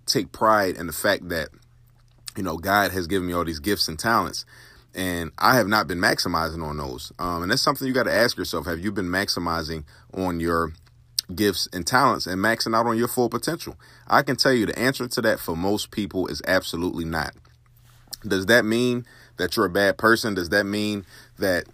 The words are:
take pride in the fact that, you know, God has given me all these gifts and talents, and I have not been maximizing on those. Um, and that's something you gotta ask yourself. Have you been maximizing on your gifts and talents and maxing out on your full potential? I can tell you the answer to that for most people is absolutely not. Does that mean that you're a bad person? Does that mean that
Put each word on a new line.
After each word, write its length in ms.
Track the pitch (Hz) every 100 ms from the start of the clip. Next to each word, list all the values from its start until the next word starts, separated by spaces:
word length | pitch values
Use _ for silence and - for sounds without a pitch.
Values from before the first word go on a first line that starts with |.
| -
take 260 | 127 90
pride 440 | - 110 107 92 -
in 100 | 85
the 80 |
fact 360 | - 107 95 87
that, 200 | 85 73 - _ _ _ _ _ _ - -
you 60 |
know, 140 | 92 82
God 340 | 92 101 95
has 160 | 92 82
given 180 | 98 90
me 80 |
all 100 | 87
these 140 | 82 78
gifts 300 | 92 98 -
and 100 | 78
talents, 480 | 113 113 87 - - - - - _
and 380 | 85 92 87 80 -
I 160 | 104 127
have 120 | 98
not 200 | 107 78
been 100 | 85
maximizing 680 | 107 - 95 85 80 82
on 140 | 78 73
those. 340 | 69 62 - -
Um, 240 | 90 85
and 100 | 87
that's 120 | 131
something 240 | 151 139 135
you 60 |
gotta 200 | 127 101
ask 240 | 90 120 -
yourself. 300 | 87 85 80
Have 140 | 82
you 100 | 101
been 180 | 101 90
maximizing 720 | 90 101 - 87 82 78 80 76 - -
on 260 | 92 92 85
your 340 | 82 82 82 80 - _ _ - -
gifts 340 | 90 104 90 -
and 140 | 92 85
talents 400 | 127 135 101 82
and 120 | 92
maxing 360 | 107 113 117 113
out 100 | 117
on 140 | 113
your 80 | 120
full 220 | - 120
potential? 480 | 110 - 165 - - - - -
I 140 | 113
can 140 | - 127
tell 180 | 135
you 140 | 123 98
the 100 | -
answer 300 | 123 131 127
to 140 | -
that 160 | 113 95
for 180 | - 82
most 320 | 95 104 -
people 380 | - 95 95 87
is 160 | 78 -
absolutely 600 | 80 - 85 90 - 82
not. 280 | 82 67 - _ _ _ - - - - - 107
Does 180 | 95 95
that 180 | 120
mean 440 | 107 113 123 123 123 - - -
that 200 | 90 -
you're 80 | 98
a 60 |
bad 260 | 92 101 -
person? 380 | 110 117 113 92
Does 140 | 85
that 160 | 101 101
mean 380 | 104 104 101 92 - - -
that 240 | 98 87 -